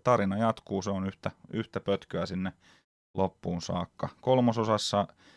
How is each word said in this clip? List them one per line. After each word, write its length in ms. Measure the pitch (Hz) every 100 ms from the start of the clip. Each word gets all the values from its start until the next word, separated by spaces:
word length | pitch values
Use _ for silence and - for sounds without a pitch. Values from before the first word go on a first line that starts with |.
tarina 320 | - 120 98 98
jatkuu, 440 | 113 110 - 98
se 80 | 98
on 160 | 98 95
yhtä, 240 | - - - -
yhtä 280 | 110 110 -
pötköä 460 | - 98 - 92 85
sinne 260 | 92 92 - _ _ _ _ _
loppuun 480 | 95 95 - - 87
saakka. 460 | - 90 85 - - -
Kolmososassa 880 | - 131 123 113 110 107 - 104 98 _ -